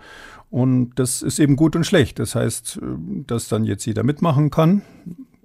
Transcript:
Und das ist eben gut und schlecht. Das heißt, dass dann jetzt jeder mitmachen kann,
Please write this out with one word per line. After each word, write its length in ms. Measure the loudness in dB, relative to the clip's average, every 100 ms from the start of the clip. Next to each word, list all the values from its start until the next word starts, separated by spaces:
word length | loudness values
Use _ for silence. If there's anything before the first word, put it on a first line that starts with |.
| -14 -20 -20 -20 -8
Und 440 | 0 2 2 0 -2
das 260 | -4 -2
ist 160 | -4 2
eben 160 | 4
gut 220 | 4 4 2
und 80 |
schlecht. 340 | 2 4 2 0
Das 160 | -4
heißt, 460 | -2 -2 -4 -10 -10 -8 -8 -8 -10 -6
dass 200 | -6 -2
dann 160 | -2
jetzt 220 | -2 -4 -4
jeder 160 | -2
mitmachen 480 | -2 0 0 2 2
kann, 320 | 2 4 2 0 -14 -18 -18 -20 _